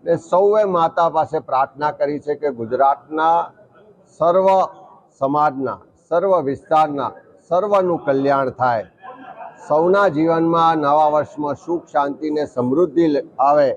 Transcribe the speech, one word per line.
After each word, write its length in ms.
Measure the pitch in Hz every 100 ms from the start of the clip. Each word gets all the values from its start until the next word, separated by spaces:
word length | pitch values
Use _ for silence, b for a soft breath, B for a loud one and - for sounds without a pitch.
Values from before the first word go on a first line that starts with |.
ને 140 | 170 165
સૌએ 460 | - 180 202 214 208
માતા 440 | 175 165 170 165
પાસે 300 | 156 151 156
પ્રાર્થના 520 | - 131 135 135 151
કરી 280 | 147 143 147
છે 140 | 147 147
કે 140 | 147
ગુજરાતના 840 | 120 113 127 135 143 127 156 160 170 165 _ - _ - _ _ _
સર્વ 280 | 160 180 190 190 170 - - - _
સમાજના, 680 | _ 135 147 151 135 123 95 - _ _
સર્વ 200 | 165 196 180 139
વિસ્તારના, 680 | 135 - 156 156 143 117 - - - _
સર્વનું 480 | 175 208 202 180 165
કલ્યાણ 580 | 147 135 139 135 131 -
થાય, 300 | 127 117 95 _ - - - - - -
સૌના 500 | - 151 170 202 196
જીવનમાં 720 | 147 165 165 165 165 165 160
નવા 280 | 143 151 151
વર્ષમાં 460 | 151 143 - 151 139
સુખ, 280 | - 170 -
શાંતિ 440 | 151 143 127 156
ને 120 | 151 143
સમૃદ્ધિ 600 | 127 123 139 175 135 165
લ-, 180 | 143 - -
આવે. 320 | 135 151 139